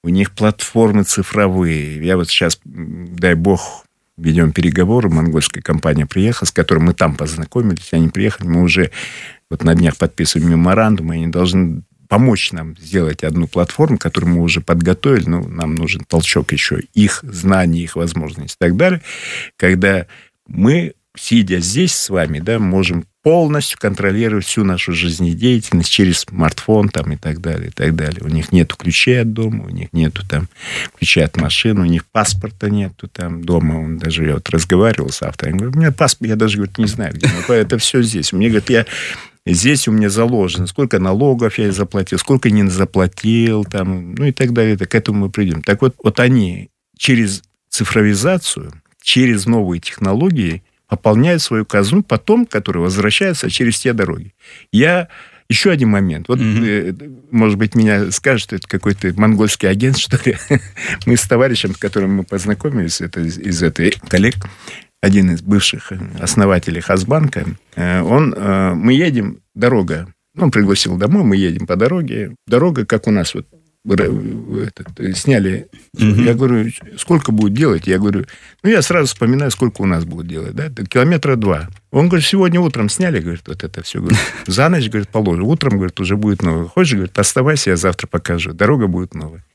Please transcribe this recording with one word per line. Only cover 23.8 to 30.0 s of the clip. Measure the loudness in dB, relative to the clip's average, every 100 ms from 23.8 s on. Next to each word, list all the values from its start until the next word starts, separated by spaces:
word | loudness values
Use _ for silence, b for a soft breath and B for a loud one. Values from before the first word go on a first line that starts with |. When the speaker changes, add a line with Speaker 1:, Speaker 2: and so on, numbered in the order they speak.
| -4 -2 -2 0 0 -2 -2
Speaker 1:
всю | 0
нашу | 0 0 -2
жизнедеятельность | -2 -2 0 -2 2 2 2 0 0 2
через | 2 2 2
смартфон | -4 -2 -2 -2 0 2 2
там, | -2 -6
и | -6
так | -6 -6
далее, | -6 -6 -8
и |
так | -2 -2
далее. | 0 -2 -6
У | -4
них | -4 2
нету | 2 2 -2
ключей | -2 0 2 2
от | 0
дома, | -2 -4 -4 -8
у |
них | -10 -4
нету | 0